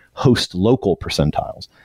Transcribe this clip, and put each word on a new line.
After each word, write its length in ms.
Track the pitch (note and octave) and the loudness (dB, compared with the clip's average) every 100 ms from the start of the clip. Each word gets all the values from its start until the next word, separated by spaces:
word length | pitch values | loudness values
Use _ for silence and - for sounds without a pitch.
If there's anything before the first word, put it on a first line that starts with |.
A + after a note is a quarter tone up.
| _ | _
host 400 | - C3 A#2+ - | -2 2 2 0
local 440 | F2+ G2+ B2+ G2 E2 | -2 2 2 0 -2
percentiles." 720 | - - D2+ - - - - _ | -4 -2 0 0 -4 -10 -20 _